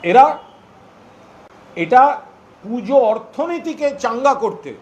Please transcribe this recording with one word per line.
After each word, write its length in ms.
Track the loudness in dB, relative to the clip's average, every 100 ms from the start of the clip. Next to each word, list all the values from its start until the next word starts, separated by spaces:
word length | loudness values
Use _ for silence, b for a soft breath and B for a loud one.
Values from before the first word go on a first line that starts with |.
এরা 220 | 4 4 4 0 -14 -20 _ _ -20 _ -20 -20 -20 -20 -20 -20 -18 -8
এটা 280 | 2 4 4 0 -12 -20 _ _
পুজো 340 | -10 -10 0 2 2
অর্থনীতিকে 760 | -2 -8 -8 -6 -6 -8 -6 -6 -4
চাঙ্গা 300 | -6 -2 -2 0
করতে 280 | -4 -8 -16 -18